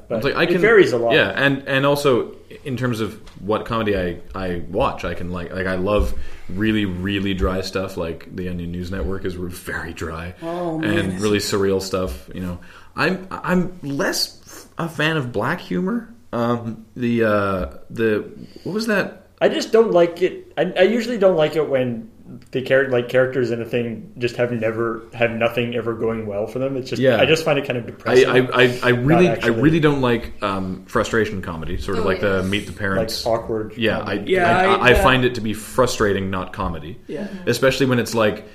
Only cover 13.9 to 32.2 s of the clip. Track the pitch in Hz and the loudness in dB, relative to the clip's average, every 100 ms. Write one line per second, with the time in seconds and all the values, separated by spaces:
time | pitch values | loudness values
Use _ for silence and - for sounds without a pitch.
13.9 | 139 196 - - - - - - - 165 | -2 -2 -2 -6 -8 -20 -20 -18 -10 -8
14.9 | 143 156 160 123 107 120 180 - 180 185 | -2 0 0 -2 -2 -2 -2 -4 -4 -2
15.9 | 233 - - - 120 117 120 110 110 - | -4 -6 -18 -8 -2 0 0 -4 -10 -14
16.9 | - 120 117 110 104 101 95 87 - - | -4 0 2 4 4 2 0 -4 -10 -12
17.9 | 117 113 104 - - - - - 208 233 | 0 2 2 -2 -12 -18 -12 -6 -4 0
18.9 | 196 - - - - 208 330 240 220 220 | 0 -2 -8 -16 0 2 2 2 4 6
19.9 | 175 170 170 180 - - - 175 - 190 | 6 4 2 -2 -2 -10 -2 -2 4 4
20.9 | 233 240 240 190 170 151 156 135 135 127 | 4 -2 2 4 4 2 2 0 2 0
21.9 | 113 - - - 127 - 135 131 135 135 | -4 -10 -18 -20 -20 -6 -4 4 4 4
22.9 | 123 120 127 127 135 117 117 113 123 117 | 0 2 2 4 2 0 0 -2 -2 -2
23.9 | 107 - - 120 - 120 120 110 113 117 | -6 -12 -4 -4 0 0 0 -2 0 -2
24.9 | 113 - - 117 113 117 - 120 120 113 | -4 -8 -2 0 2 0 0 -2 -2 -4
25.9 | 113 113 113 104 101 110 127 135 135 123 | -2 -2 -2 -4 -4 -4 -4 -4 -4 -6
26.9 | 120 131 113 139 160 165 139 139 123 113 | 2 4 4 4 2 2 -2 -2 -6 -6
27.9 | 110 117 127 131 127 127 123 123 123 123 | -8 2 6 6 4 2 4 4 4 2
28.9 | 120 131 170 180 110 117 113 139 160 151 | 2 4 6 6 4 0 4 4 4 2
29.9 | 139 123 117 - - 104 98 92 92 - | 2 2 0 -2 -6 -4 -4 -4 -8 -4
30.9 | 120 101 113 104 95 90 80 78 87 - | -2 0 0 0 -4 -8 -8 -6 -4 -2
31.9 | 92 95 92 | -2 0 0